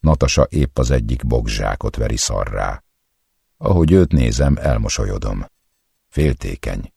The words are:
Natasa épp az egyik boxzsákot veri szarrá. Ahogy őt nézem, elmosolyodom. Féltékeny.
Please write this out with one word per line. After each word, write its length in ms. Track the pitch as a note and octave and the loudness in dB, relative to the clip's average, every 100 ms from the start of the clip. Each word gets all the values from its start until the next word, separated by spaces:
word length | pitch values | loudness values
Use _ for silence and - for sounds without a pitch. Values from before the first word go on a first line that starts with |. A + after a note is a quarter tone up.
Natasa 460 | D#2 D2+ C2 - C#2 | 2 2 2 2 2
épp 280 | - C2+ - | 2 -2 0
az 120 | A#1+ | 0
egyik 360 | C2 A1 B1 - | 0 0 -4 0
boxzsákot 720 | A#1 A1 G#1+ G1+ G1+ G#2+ - | -2 -2 -4 -4 -4 -6 -4
veri 200 | - - | -4 -2
szarrá. 680 | - - - F#2+ G1+ - _ _ _ _ _ _ _ _ | -4 -4 -4 -4 -6 -8 _ _ _ _ _ _ _ _
Ahogy 360 | - F2+ D#2+ | 0 4 6
őt 200 | F#2 F2 | 6 6
nézem, 440 | D2 A#1 A1+ C#2 C#2+ | 4 2 2 2 2
elmosolyodom. 920 | C#2+ A1+ A1 - G1+ G1+ G#1 G1+ G1+ _ _ _ _ _ _ | 2 0 -2 -4 -4 -4 -6 -6 -10 _ _ _ _ _ _
Féltékeny. 840 | - D2 B1+ - - - G1+ - | 0 0 0 -6 -8 -8 -8 -10